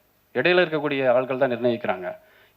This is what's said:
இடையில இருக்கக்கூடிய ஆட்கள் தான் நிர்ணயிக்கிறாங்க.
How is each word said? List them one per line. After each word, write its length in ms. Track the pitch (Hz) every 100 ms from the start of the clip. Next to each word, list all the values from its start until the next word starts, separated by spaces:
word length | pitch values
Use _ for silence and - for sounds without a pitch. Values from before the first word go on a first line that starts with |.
| _ _ _
இடையில 280 | 120 160 180
இருக்கக்கூடிய 460 | 170 156 147 135 131
ஆட்கள் 300 | 123 131 131
தான் 140 | 135
நிர்ணயிக்கிறாங்க. 640 | 117 123 113 - 95 180 - _ _ _